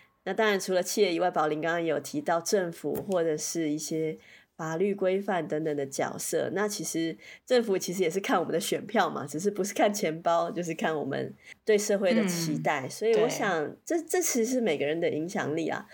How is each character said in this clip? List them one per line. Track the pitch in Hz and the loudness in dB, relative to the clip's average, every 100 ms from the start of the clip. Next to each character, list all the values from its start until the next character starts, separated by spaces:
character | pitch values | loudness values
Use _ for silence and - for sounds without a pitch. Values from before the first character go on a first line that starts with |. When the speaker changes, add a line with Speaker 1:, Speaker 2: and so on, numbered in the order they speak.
| _ _ | _ _
Speaker 1:
那 | - | -6
当 | 190 220 | 2 2
然 | 196 | 2
除 | 190 | 2
了 | 185 | 0
企 | 180 - | 0 2
业 | 190 | 2
以 | 165 | 4
外， | 180 | 2
宝 | 170 156 | 2 0
林 | 151 | 0
刚 | 165 | 0
刚 | 170 | 0
也 | 165 | 0
有 | 147 | 0
提 | 147 147 | -2 -4
到 | 147 170 | 0 -2
政 | 170 208 175 | 2 2 0
府 | 165 147 | -4 -4
或 | 143 196 185 | -4 -2 0
者 | 165 156 | 2 0
是 | - 170 156 | -2 -2 -2
一 | 151 | -2
些 | - 160 156 160 - - _ - | -2 -2 -2 -4 -12 -20 _ -10
法 | 160 165 | -6 0
律 | 202 | 0
规 | 202 185 190 | 2 0 0
范 | 196 185 156 | 0 -2 0
等 | 156 | -2
等 | 160 147 | -2 -2
的 | 135 | -4
角 | 139 147 - | -2 -4 -4
色， | - 160 127 | -2 -2 0
那 | 185 208 | 0 -2
其 | 202 | -2
实 | 160 165 165 - - - - | -4 -2 -4 -6 -14 -20 0
政 | 247 | 2
府 | 226 185 | 2 0
其 | 175 | -2
实 | 175 | 0
也 | 175 | 0
是 | 190 | 0
看 | 196 202 | 0 0
我 | |
们 | 160 | 2
的 | 170 | -2
选 | 202 156 147 | 0 -4 0
票 | 220 170 | 2 2
嘛， | 143 143 | 0 -6
只 | - | -2
是 | 202 | -2
不 | 202 | -2
是 | 196 | -4
看 | - 220 | 2 2
钱 | 202 165 160 | 2 -2 0
包， | 175 170 170 | 2 2 2
就 | 170 | -2
是 | 170 | -4
看 | 160 170 | -2 -2
我 | 156 139 | 0 -2
们 | 135 131 - - - | -2 -4 -8 -20 -8
对 | - 208 | 2 2
社 | 208 202 | 4 2
会 | 190 | 4
的 | 220 196 | 4 2
期 | 170 165 151 | 0 -2 0
待。 | 165 147 | 0 0
Speaker 2:
嗯， | 131 | -2
Speaker 1:
所 | - 220 | -2 2
以 | 220 | 4
我 | 233 | 4
想， | - 220 165 139 | 2 0 0 -2
Speaker 2:
对。 | - - | -6 -4
Speaker 1:
这， | 330 | -4
这 | 320 359 | 0 0
其 | 339 247 | 2 2
实 | 226 | 2
是 | 254 | 2
每 | 220 143 | 2 2
个 | 143 | 0
人 | 160 | 2
的 | 170 | 0
影 | 151 170 | 0 -2
响 | 190 135 160 | -2 -2 -2
力 | 156 | -2
啊。 | 135 - | -4 -8